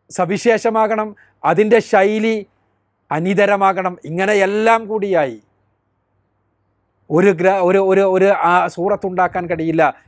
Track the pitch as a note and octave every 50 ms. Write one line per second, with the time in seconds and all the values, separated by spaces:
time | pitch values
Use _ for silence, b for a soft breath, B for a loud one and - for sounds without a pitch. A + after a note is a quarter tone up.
0 | _ - - - F3+ E3 G3+ F#3 - A#3 A3+ G#3+ - A3+ A3 A3 A3 G#3 A3+ G#3+
1 | G#3+ G#3+ G3+ b b b b _ - D3+ E3+ E3+ G#3+ G#3+ A#3 A3+ - - A#3 G3
2 | F#3+ G#3 G#3+ A3 G#3+ A3+ A3 G#3+ F#3+ - _ _ _ _ _ _ _ _ _ _
3 | _ - D3 D#3 E3+ F#3+ G3+ E3+ G3+ G3+ G#3 G3 G3+ F#3+ F#3+ F#3 F#3 F#3 F3+ -
4 | - D3 D#3+ F3+ F#3+ G3+ G#3+ G3+ G3 F#3+ G3+ G#3+ A3 A3+ A3+ A3+ A3+ G3 A3 A3
5 | G3 G3+ F#3 E3 D3 C3 A2+ G#2+ _ _ _ _ _ _ _ _ _ _ _ _
6 | _ _ _ _ _ _ _ _ _ _ _ _ _ _ _ _ _ _ _ _
7 | _ - D3+ E3 F#3 G3+ F#3 D#3+ F3 F#3 G3 G3 F3+ F3 F#3+ G3 G3 F#3+ F#3+ G3
8 | G3 F#3+ F#3 F#3 F#3+ G3 G3 - D3+ E3+ F3 F3+ E3+ F3 - E3+ E3+ G3+ G#3 F#3+
9 | - F#3+ F#3 F3+ F3+ F3 - F#3 F3 E3 F3 D#3+ D#3+ E3 D#3+ E3 D#3 C#3+ b b
10 | b